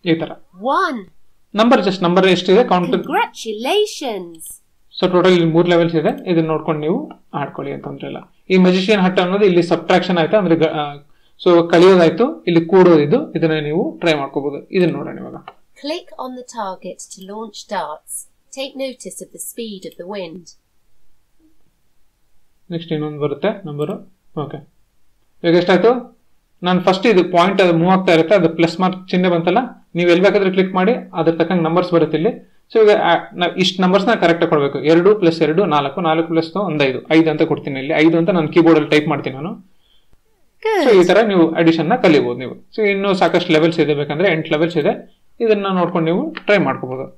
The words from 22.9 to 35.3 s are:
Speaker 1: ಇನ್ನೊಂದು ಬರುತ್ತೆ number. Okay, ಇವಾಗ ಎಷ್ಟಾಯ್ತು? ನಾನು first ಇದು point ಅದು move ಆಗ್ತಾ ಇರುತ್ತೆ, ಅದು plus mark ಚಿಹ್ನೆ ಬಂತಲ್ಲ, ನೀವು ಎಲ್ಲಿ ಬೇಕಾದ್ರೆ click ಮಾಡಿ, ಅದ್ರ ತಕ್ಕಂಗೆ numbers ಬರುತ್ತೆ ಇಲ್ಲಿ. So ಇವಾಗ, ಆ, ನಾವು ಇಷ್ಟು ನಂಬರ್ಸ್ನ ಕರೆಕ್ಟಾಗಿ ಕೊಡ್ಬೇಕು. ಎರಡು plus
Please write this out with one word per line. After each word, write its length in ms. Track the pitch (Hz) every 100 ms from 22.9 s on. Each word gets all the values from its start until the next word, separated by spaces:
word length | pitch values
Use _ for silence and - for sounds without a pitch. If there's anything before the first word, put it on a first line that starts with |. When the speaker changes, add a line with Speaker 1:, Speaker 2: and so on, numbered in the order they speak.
Speaker 1:
ಇನ್ನೊಂದು 280 | 156 151 151
ಬರುತ್ತೆ 260 | 147 143 196 208 156
number. 280 | 147 147 226 - _ _ -
Okay, 140 | 139 151 - _ _ _ _ _ _ _
ಇವಾಗ 120 | 175 170
ಎಷ್ಟಾಯ್ತು? 300 | 180 185 214 254 - _ _ _ _ _
ನಾನು 180 | 180 180 175
first 200 | 190 247
ಇದು 100 | 190 170
point 260 | 170 180 196
ಅದು 120 | 180 165
move 80 | 175 185
ಆಗ್ತಾ 160 | 185 165
ಇರುತ್ತೆ, 180 | 160 196
ಅದು 80 | 160 160
plus 240 | 165 165
mark 180 | 185 185 -
ಚಿಹ್ನೆ 180 | 185 185
ಬಂತಲ್ಲ, 260 | 175 170 196 262 - _ 170
ನೀವು 120 | 175
ಎಲ್ಲಿ 120 | 175 196
ಬೇಕಾದ್ರೆ 240 | 202 190 185
click 160 | 185 185
ಮಾಡಿ, 160 | 190 247 - 180
ಅದ್ರ 140 | 160 165
ತಕ್ಕಂಗೆ 260 | 160 185 160
numbers 220 | 170 175 165
ಬರುತ್ತೆ 200 | 156 156
ಇಲ್ಲಿ. 120 | 190 254 - _ _
So 40 | 226
ಇವಾಗ, 140 | 214 202 170
ಆ, 20 | 170 - -
ನಾವು 120 | 175 -
ಇಷ್ಟು 200 | 185 -
ನಂಬರ್ಸ್ನ 300 | 185 190 190 220
ಕರೆಕ್ಟಾಗಿ 280 | 170 165 165
ಕೊಡ್ಬೇಕು. 260 | 156 139 139 139
ಎರಡು 180 | 165 180 208
plus 160 | 170